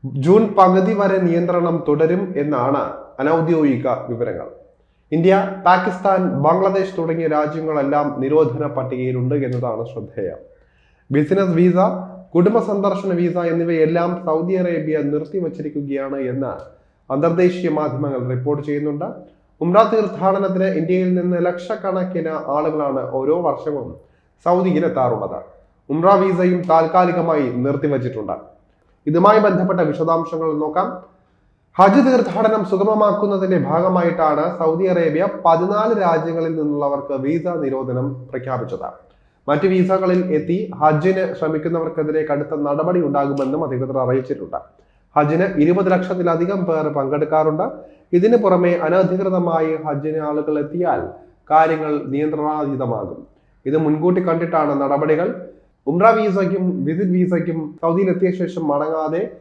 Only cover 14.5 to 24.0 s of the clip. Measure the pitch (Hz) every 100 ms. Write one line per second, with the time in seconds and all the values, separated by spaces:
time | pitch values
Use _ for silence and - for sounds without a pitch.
14.5 | 185 180 165 151 156 143 151 160 190 170
15.5 | - 156 147 143 139 135 139 127 127 131
16.5 | 92 - - _ _ _ 135 165 170 180
17.5 | 180 175 151 151 127 143 131 120 127 131
18.5 | 143 - 147 151 147 185 - - _ _
19.5 | _ 165 190 220 226 208 147 190 196 190
20.5 | 185 190 160 160 180 185 180 180 175 175
21.5 | 175 - - 196 185 180 175 160 156 -
22.5 | 143 156 156 143 131 - 131 135 165 170
23.5 | 139 156 147 120 -